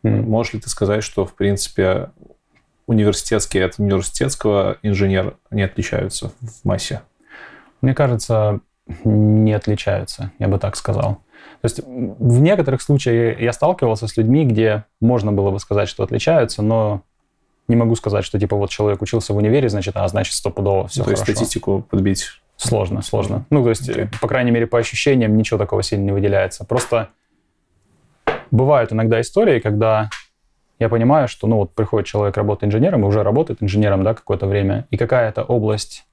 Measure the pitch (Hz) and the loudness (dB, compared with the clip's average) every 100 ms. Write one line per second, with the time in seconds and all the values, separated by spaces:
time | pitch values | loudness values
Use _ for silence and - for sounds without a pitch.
0 | 110 107 113 110 113 107 - - 101 107 | 2 0 0 0 -2 -8 -10 -4 0 0
1 | 104 - 92 _ 101 101 - - 92 95 | -2 -4 -6 _ -2 -2 -4 0 0 0
2 | - _ - _ _ _ _ _ - 110 | -4 _ -20 _ _ _ _ _ 0 2
3 | 104 98 - 107 - 98 92 - 104 95 | 2 0 -2 -2 0 0 -2 0 0 0
4 | 95 - 135 - 107 101 98 98 107 95 | -2 -4 -4 0 0 2 0 -2 -2 0
5 | 98 95 92 - _ 107 95 - 98 101 | 2 0 -2 -8 _ -4 -2 -4 -4 -4
6 | 95 - - - 117 - - 95 - - | -4 -8 -10 -12 -18 -6 -4 -4 -4 -10
7 | - _ _ - - - _ _ 131 131 | -12 _ _ -20 -20 -20 _ _ 0 2
8 | 139 120 - 110 104 101 _ _ - - | 0 0 0 0 2 -2 _ _ -16 -4
9 | 113 107 107 107 110 107 - 107 - 95 | 2 4 4 4 4 2 -2 -2 -2 -4
10 | - - 104 - 101 98 98 - - 104 | -6 -10 -12 -4 -2 0 -2 -6 -4 -2
11 | 104 101 _ - - - 113 - 127 127 | -2 -4 _ -20 -20 -6 -6 -4 -12 -8
12 | 113 101 120 120 156 196 139 131 - 143 | -8 0 2 6 4 4 0 -2 0 0
13 | 127 117 117 107 117 117 156 180 120 110 | 2 2 2 0 -2 0 0 2 0 0
14 | 110 - 110 143 143 110 110 107 - _ | -4 0 2 4 4 2 2 0 -6 _
15 | 113 123 104 101 98 98 - 104 101 - | 0 2 0 0 0 -2 -2 -2 -2 -4
16 | - 113 - 165 117 - 107 113 107 101 | -4 -2 2 2 2 -2 0 0 0 -4
17 | _ _ _ _ _ _ - 117 113 117 | _ _ _ _ _ _ 0 2 4 0
18 | 107 101 - 104 101 104 101 - 104 101 | 0 -2 -2 -2 0 0 -2 0 0 0
19 | 104 117 - 104 107 139 127 101 95 95 | -2 -4 -2 0 2 2 2 -2 -4 -4
20 | 92 104 - - - - 101 98 - - | -2 -2 -4 -4 -4 -2 0 0 -2 -4
21 | - 98 101 104 110 - - 98 - 95 | -2 0 0 -2 -2 -4 -2 -2 -2 0
22 | 95 92 - - _ - - 110 95 104 | 0 -2 -6 -16 _ -10 -2 0 0 -4
23 | - 107 104 104 - 151 120 113 127 - | -2 -2 -2 -4 0 2 2 0 -4 -4
24 | 104 - 139 127 123 117 117 120 113 - | -6 -4 -2 0 2 2 2 0 0 -2
25 | 147 135 110 107 107 104 104 101 98 104 | 2 2 4 2 2 -2 0 -2 -2 -2
26 | 98 101 101 98 95 - 104 123 - 117 | -2 0 0 0 0 -6 -4 -4 0 -2
27 | 107 _ _ _ _ _ _ _ _ _ | -4 _ _ _ _ _ _ _ _ _
28 | _ _ - - - 110 131 143 113 110 | _ _ -6 -6 -2 2 4 4 2 0
29 | 113 117 117 190 220 123 110 104 110 110 | 2 2 2 2 4 2 0 2 2 2
30 | 110 - - _ _ _ _ _ 113 117 | -2 -8 -18 _ _ _ _ _ 0 2
31 | 117 156 123 - 107 110 98 - 107 113 | 4 4 2 -2 0 0 0 -2 0 -2
32 | 98 107 104 98 101 104 104 110 160 156 | -2 -2 -2 0 -2 0 0 2 2 2
33 | 101 104 98 120 165 113 101 101 104 98 | 2 2 2 0 0 -4 -2 2 2 2
34 | 101 110 - 98 98 101 95 104 - - | 0 -2 -4 -2 0 0 0 -2 -4 -4
35 | 113 127 113 107 110 120 107 107 - - | 0 2 0 -4 -2 0 0 -2 -6 -16
36 | _ | _